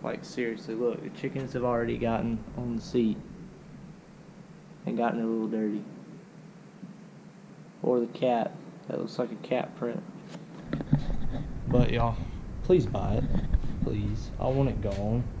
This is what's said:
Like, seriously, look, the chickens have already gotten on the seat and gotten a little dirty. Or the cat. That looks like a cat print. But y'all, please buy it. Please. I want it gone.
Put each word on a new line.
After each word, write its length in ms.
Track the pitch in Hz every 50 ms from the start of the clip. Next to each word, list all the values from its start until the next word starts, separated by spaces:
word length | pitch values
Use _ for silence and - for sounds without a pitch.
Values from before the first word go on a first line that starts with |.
| -
Like, 220 | - 117 131 -
seriously, 480 | - - - 123 117 113 104 - - 113
look, 300 | 110 120 120 113 - -
the 60 | -
chickens 440 | - - - 135 - 135 135 127 -
have 100 | 127 120
already 340 | 123 123 120 117 113 117
gotten 460 | 117 123 113 113 113 117 117 117 110 - - -
on 180 | - 123 120 117
the 60 | 113
seat 360 | 107 - - 127 117 110 104 - - - - - - - - - - - - - - - - - - - - - - - - - - - - - - - - - -
and 120 | - 120
gotten 240 | 110 117 117 - 117
a 40 | 113
little 220 | 113 113 113 110
dirty. 360 | 107 110 110 110 107 104 104 104 - - - - - - - - - - - - - - - - - - - - - - - - - - - - - - - - - - - - - - - -
Or 160 | 123 123 123
the 80 | 117
cat. 480 | 113 - - - 127 123 117 113 - - - - - - - -
That 120 | - - -
looks 200 | - - - -
like 120 | 123 117
a 40 | 113
cat 400 | 107 - - - 127 - - -
print. 260 | - 123 120 117 - - - - - - - - - - - - - - - - - - - - - - - - - - - - 127 - - - - -
But 240 | - - 123 120 -
y'all, 260 | 120 117 117 117 110 - - - - - - - - - -
please 220 | - 180 185 123
buy 300 | 101 - 104 95 101 101
it. 80 | 113 - - - - - - - - - - - - -
Please. 480 | - - 104 104 101 101 - - - - -
I 80 | -
want 220 | 127 131 135 139 131
it 120 | 107 104
gone. 420 | 101 104 98 98 101 107 110 120 120 - - -